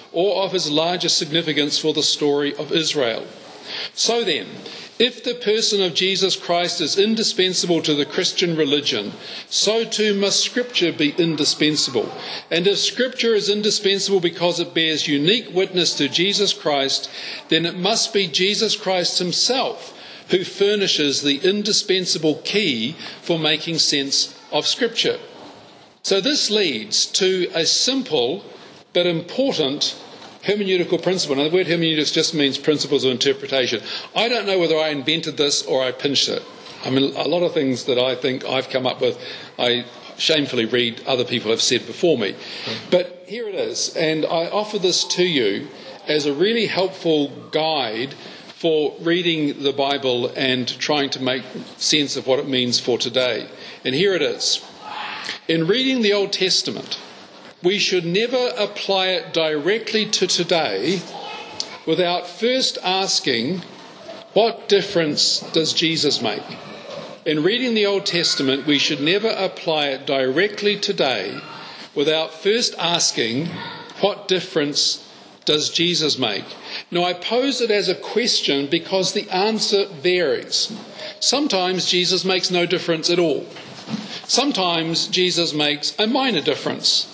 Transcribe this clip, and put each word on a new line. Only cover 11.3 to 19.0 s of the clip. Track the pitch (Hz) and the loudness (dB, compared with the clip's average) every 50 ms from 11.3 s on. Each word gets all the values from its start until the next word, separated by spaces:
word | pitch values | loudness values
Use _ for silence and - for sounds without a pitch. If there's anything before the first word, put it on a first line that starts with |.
| 156 139 143 - - - 151 151 151 143 - 139 127 107 - - - - - - - - - - | 2 0 0 0 2 2 2 2 2 2 0 0 0 0 0 -2 -4 -10 -10 -10 -10 -10 -6 -2
And | 160 170 175 | 0 2 2
if | 202 190 - | 2 2 2
Scripture | - - - - 247 254 247 - 226 233 226 | 0 0 0 0 -2 0 0 0 2 2 2
is | 202 - 196 | 2 2 0
indispensable | 208 208 214 208 - - - 196 196 196 196 202 196 190 | 0 0 0 0 0 2 2 2 2 0 2 2 2 2
because | 170 170 170 - 170 175 160 165 | 2 0 0 0 0 0 2 0
it | 170 - - | -2 -2 0
bears | 165 160 160 156 139 - | 2 2 2 2 0 0
unique | 160 143 143 147 180 226 254 - - 165 | 0 2 2 4 4 4 2 0 -2 0
witness | 185 190 190 180 180 160 - - | 0 0 0 2 0 0 0 0
to | - 143 | 0 0
Jesus | 131 131 160 175 202 196 190 202 180 - | 0 2 2 2 2 2 2 0 0 0
Christ, | - - 156 147 139 135 135 - - - - - - - - - - - - | -2 -2 0 0 0 0 0 -2 -4 -4 -8 -12 -12 -12 -12 -12 -8 0 2
then | 160 160 165 | 2 2 2
it | 170 165 | 0 -2
must | 180 180 202 226 220 - - - | -2 0 0 2 0 0 0 0
be | 202 196 | 0 0
Jesus | 170 135 180 185 202 208 - 226 202 - | 0 0 0 2 2 2 0 0 0 -2
Christ | - - 185 190 180 | -2 -2 0 0 0